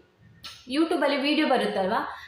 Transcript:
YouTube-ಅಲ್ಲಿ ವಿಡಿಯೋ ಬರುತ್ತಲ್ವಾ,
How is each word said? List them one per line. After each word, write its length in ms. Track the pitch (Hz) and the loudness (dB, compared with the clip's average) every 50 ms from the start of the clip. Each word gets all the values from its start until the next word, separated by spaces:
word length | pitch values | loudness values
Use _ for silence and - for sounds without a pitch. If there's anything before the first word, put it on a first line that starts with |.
| - _ _ _ - - - - - - - - - 254 | -20 _ _ _ -20 -20 -20 -20 -20 -20 -20 -18 -10 -4
YouTube-ಅಲ್ಲಿ 460 | 254 294 330 320 370 269 294 277 285 | 0 0 0 2 2 0 0 0 0
ವಿಡಿಯೋ 320 | 262 269 294 294 320 302 262 | 0 0 2 2 2 2 2
ಬರುತ್ತಲ್ವಾ, 600 | 262 208 208 202 202 196 190 190 220 277 294 - - - - | 2 2 2 0 0 0 0 0 0 -2 -2 -6 -10 -14 -16